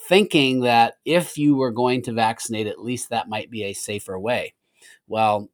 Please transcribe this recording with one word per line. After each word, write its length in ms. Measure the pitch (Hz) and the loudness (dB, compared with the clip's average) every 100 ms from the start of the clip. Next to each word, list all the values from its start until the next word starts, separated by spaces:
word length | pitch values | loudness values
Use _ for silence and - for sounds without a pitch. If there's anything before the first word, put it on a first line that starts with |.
| - | 2
thinking 540 | 185 208 160 135 131 | 2 4 2 2 2
that 340 | 123 117 113 - - | 4 4 4 0 0
if 320 | 170 165 151 | 0 0 0
you 180 | 147 135 | 2 4
were 160 | 131 | 0
going 300 | 113 127 123 | 0 0 0
to 100 | - | -2
vaccinate, 540 | 113 110 113 - 110 107 | 0 0 0 -6 -4 -4
at 160 | - | -6
least 260 | 110 123 - | -6 -8 -6
that 200 | 117 - | -6 -6
might 200 | 107 - | -8 -8
be 140 | 113 | -8
a 100 | 101 | -8
safer 460 | 98 - 104 - 92 | -8 -8 -8 -8 -8
way. 340 | 107 117 78 - _ _ - - _ | -4 -4 -4 -12 _ _ -20 -20 _
Well, 420 | 110 110 104 104 | 0 2 0 -4